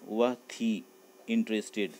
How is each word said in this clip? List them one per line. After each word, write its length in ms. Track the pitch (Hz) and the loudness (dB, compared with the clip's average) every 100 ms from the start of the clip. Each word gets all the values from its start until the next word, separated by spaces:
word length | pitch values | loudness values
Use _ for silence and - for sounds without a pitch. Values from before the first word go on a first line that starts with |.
| - | -4
वह 260 | 107 120 | 2 2
थी 500 | 123 - - 113 107 - - - - - | 2 -8 -2 0 0 -4 -18 -20 -16 0
interested, 600 | 113 110 110 - - 98 - | 2 2 0 -2 -2 -4 -4